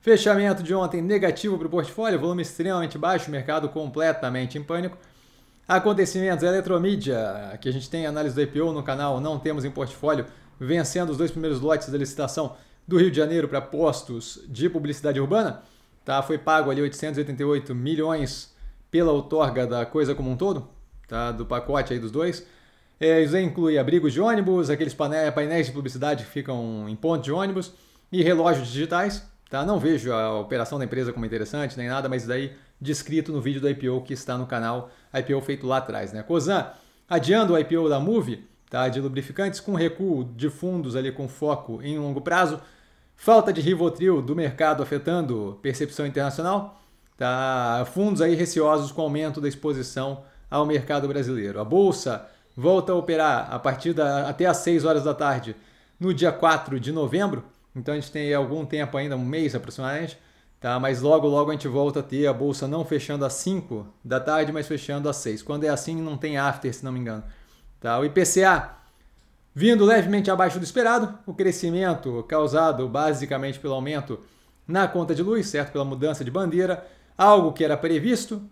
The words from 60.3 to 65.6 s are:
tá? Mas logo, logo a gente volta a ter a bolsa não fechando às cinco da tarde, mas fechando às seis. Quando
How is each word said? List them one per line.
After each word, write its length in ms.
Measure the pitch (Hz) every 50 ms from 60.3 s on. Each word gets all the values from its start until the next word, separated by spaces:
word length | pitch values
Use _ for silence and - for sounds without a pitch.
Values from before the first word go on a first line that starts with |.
| _ _ _ _ _ _
tá? 200 | - 123 123 127
Mas 220 | 131 135 131 120
logo, 260 | 127 143 156 160 147
logo 240 | 147 143 147 147 147
a 20 | 156
gente 140 | 143 143
volta 320 | 143 120 139 143 143 139 147
a 40 | 135
ter 220 | - 131 139 147
a 80 | 143 131
bolsa 340 | 117 135 143 139 139 139
não 160 | 135 147 165 160
fechando 420 | - 160 139 - - 147 143 143
às 80 | 131 131
cinco 540 | - - 185 190 185 - - 127 107 104 - - _ _
da 160 | 120 127 131
tarde, 320 | 127 151 156 156 156 147
mas 160 | 151 156 147
fechando 400 | 147 156 139 - - 143 143 143
às 100 | 147 139
seis. 260 | 143 - - 107 107 -
Quando 200 | - 147 147